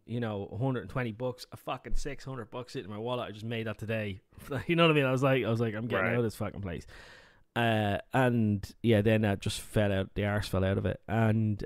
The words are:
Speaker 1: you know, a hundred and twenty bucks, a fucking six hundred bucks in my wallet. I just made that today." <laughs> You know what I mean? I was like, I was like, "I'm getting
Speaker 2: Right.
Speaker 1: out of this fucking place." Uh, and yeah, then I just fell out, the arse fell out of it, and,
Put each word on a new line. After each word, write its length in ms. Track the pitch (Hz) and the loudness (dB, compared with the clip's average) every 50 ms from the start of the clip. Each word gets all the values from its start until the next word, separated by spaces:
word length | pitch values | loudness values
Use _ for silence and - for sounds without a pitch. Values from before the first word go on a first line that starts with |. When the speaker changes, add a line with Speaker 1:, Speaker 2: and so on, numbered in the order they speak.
| - | -10
Speaker 1:
you 160 | - 113 120 | -6 -4 -4
know, 260 | 117 110 107 98 101 - - | -2 -2 -2 -4 -6 -6 -4
a 40 | 101 | -2
hundred 240 | 127 135 131 117 | -2 0 0 -2
and 80 | 92 92 | -4 -6
twenty 220 | - 135 123 117 | -4 -4 -4 -4
bucks, 340 | 104 110 127 127 123 - - - | -4 -4 -6 -6 -6 -8 -12 -18
a 60 | - - | -18 -14
fucking 380 | - 156 139 127 - - - | -8 -8 -8 -8 -2 0 2
six 280 | - - 151 135 - - | 2 2 0 -6 -8 -10
hundred 260 | 135 135 127 107 - | -10 -10 -10 -10 -10
bucks 280 | - 123 123 - - 139 | -10 -10 -10 -8 -10 -10
in 120 | 95 92 | -10 -8
my 80 | 107 104 | -8 -8
wallet. 300 | 113 123 123 123 107 87 | -4 -4 -4 -4 -4 -6
I 40 | |
just 140 | 104 107 107 | -10 -10 -8
made 220 | 113 120 113 110 110 | -6 -6 -4 -4 -6
that 100 | 104 - | -6 -6
today." 440 | - 107 113 110 107 104 92 - - _ _ - - - | -6 -4 -4 -2 -2 -4 -6 -10 -14 _ _ -20 -12 -8
<laughs> 180 | 139 123 - - | -6 -6 -2 0
You 100 | 170 165 | 2 4
know 60 | 170 | 6
what 80 | 165 | 6
I 40 | 156 | 6
mean? 100 | 151 135 | 6 4
I 60 | 131 | 4
was 120 | 131 127 135 | 2 2 4
like, 200 | 135 135 131 110 | 4 4 4 2
I 60 | 107 | 2
was 100 | 117 113 | 2 2
like, 140 | 120 113 104 | 0 0 -2
"I'm 140 | 107 117 117 | -4 -4 0
getting 180 | 101 95 92 | 0 2 2
Speaker 2:
Right. 80 | 90 90 | 2 2
Speaker 1:
out 60 | 120 | 2
of 40 | 120 | 2
this 120 | 107 - - | 0 0 -2
fucking 240 | 110 98 - - | -6 -6 -6 -6
place." 240 | 101 92 82 - - - - - - - - - - - _ _ _ _ _ 117 | -8 -6 -8 -8 -10 -14 -18 -20 -20 -20 -20 -20 -20 -20 _ _ _ _ _ 0
Uh, 400 | 117 117 113 107 107 101 101 - - - - | 2 4 4 4 2 2 0 -2 -4 -2 0
and 600 | 131 127 123 120 120 110 107 104 98 - - - - - | 2 4 4 4 4 4 4 2 0 -2 -8 -12 -2 2
yeah, 180 | 117 113 101 | 4 4 6
then 240 | 104 113 110 110 110 | 6 6 4 4 4
I 100 | 101 98 | 2 0
just 240 | 95 - 98 - - | 0 -2 -4 -6 -6
fell 320 | - - - 113 104 101 | -8 -2 0 2 2 2
out, 200 | 98 95 95 - - | 2 0 -2 -2 -4
the 80 | - 101 104 | -2 -2 0
arse 200 | 101 104 98 - | 0 -2 -2 0
fell 160 | - 92 95 | 0 0 2
out 140 | 95 98 104 | 2 2 0
of 80 | 104 | 0
it, 160 | 95 98 - - - | -2 -4 -4 -6 -4
and, 520 | 104 113 113 110 107 110 110 107 104 101 - | 0 2 2 4 4 2 2 0 0 -2 -2